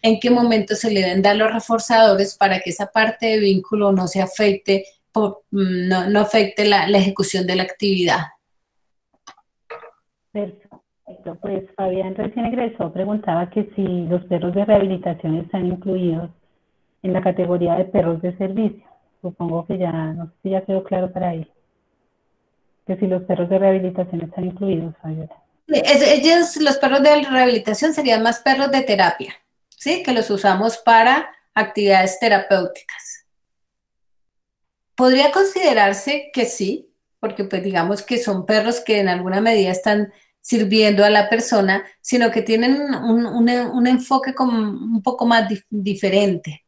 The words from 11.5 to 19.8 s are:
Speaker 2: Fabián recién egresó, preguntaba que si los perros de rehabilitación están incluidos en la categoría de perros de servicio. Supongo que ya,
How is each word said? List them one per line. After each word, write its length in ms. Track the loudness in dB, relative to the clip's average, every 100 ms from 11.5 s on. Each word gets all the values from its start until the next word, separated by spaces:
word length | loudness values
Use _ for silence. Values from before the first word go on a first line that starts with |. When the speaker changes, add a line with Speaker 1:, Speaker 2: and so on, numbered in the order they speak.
| -8 -10 -8
Speaker 2:
Fabián 400 | -4 -4 -6 -6
recién 300 | -8 -6 -6
egresó, 460 | -4 -6 -6 -8
preguntaba 560 | -6 -6 -4 -4 -4 -4
que 220 | -4 -6 -6
si 60 |
los 420 | -4 -4 -2 -4 -2
perros 280 | -4 -2
de 120 | -2 2
rehabilitación 720 | 2 2 -4 -6 -8 -6 -6
están 280 | -6 -6 -6
incluidos 640 | -6 -6 -4 -2 -4 -8 _ _ _ _ _ _ _
en 120 | -4
la 80 | -2
categoría 540 | -2 -2 -2 0 0 -2
de 100 | -2
perros 360 | -2 -2 -2
de 160 | -6 -6
servicio. 480 | -6 -2 -4 -6 _ _ _ _
Supongo 440 | -14 -8 -6 -6 -6
que 120 |
ya, 140 | -6